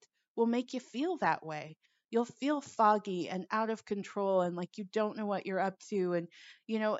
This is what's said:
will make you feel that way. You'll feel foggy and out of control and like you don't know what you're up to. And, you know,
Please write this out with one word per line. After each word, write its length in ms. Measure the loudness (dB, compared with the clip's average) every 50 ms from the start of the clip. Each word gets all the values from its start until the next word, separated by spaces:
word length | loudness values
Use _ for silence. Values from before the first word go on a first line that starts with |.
| _ _ _ _ _ _ _
will 100 | 2 2
make 260 | 2 2 0 -2 -2 -6
you 60 | -8
feel 380 | -8 -6 -6 -4 -2 -2 -2
that 280 | 0 2 2 2 0 -2
way. 320 | -8 -8 -8 -10 -12 -14 -18 _ _ _ _ _ _
You'll 140 | 0 0 0
feel 360 | 0 -4 -2 0 0 0 0
foggy 640 | -2 -4 2 4 6 6 6 4 2 -2 -4 -4 -2 -2
and 160 | -4 -4 -4 -2
out 180 | -2 -2 0 -2
of 140 | -4 -4 -6
control 560 | -6 -6 -6 -6 -6 -4 -2 0 2 4 4
and 140 | 4 2 0
like 220 | -4 -6 -6 -8
you 80 | -10 -10
don't 320 | -4 0 0 0 0 -2
know 80 | -4 -2
what 200 | -2 -2 -2 -2
you're 140 | -2 0 0
up 180 | 0 0 -2 -6 -8 -4
to. 240 | -2 0 0 2 0
And, 140 | 0 -2 -4 -10 -18 -20 -20 -20 _ _
you 120 | -4 -2 0
know, 180 | 0 0 0